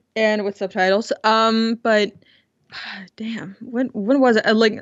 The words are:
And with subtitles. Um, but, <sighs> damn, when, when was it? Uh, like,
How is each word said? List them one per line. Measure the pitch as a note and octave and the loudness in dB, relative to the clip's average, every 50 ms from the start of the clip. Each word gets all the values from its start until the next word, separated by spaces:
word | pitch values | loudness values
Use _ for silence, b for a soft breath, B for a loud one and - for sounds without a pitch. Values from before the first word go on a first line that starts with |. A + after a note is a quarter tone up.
| _ _ _ | _ _ _
And | A3 A3 G#3+ G#3+ G#3+ G3+ | -2 0 0 0 0 -4
with | G3+ G3+ - | -6 -6 -6
subtitles. | G3+ F#3 - G#3+ F#3 F#3 G3 G#3 A3+ - - - - | -8 -6 -2 0 2 2 2 0 0 -2 -6 -2 2
Um, | G#3+ A3 A3 A3+ A3+ A3 A3+ A3+ A3+ A#3 A3+ | 2 4 4 4 2 2 2 0 0 -2 -2
but, | - A#3 A3 G#3+ G#3 G#3 - - b b b b b _ _ _ | 0 0 2 2 2 -2 -6 -14 b b b b b _ _ _
<sighs> | _ _ - - - - G3+ G3 F#3+ F3 _ | _ _ -18 -16 -14 -14 -14 -16 -16 -18 _
damn, | - A3 A3+ A3+ G3+ D3+ F#3 G3 - | -12 -10 -8 -8 -8 -10 -12 -16 -18
when, | A3+ - A#3+ A#3 C4+ - - | -16 -10 -6 -4 -6 -4 -4
when | G#3+ G3 G#3 C4+ C#4+ | -6 0 0 2 4
was | C4 B3 A3+ | 4 4 4
it? | A3 - | 2 2
Uh, | - A3 | 2 2
like, | A3 A3+ A3 - - | 4 2 2 0 -4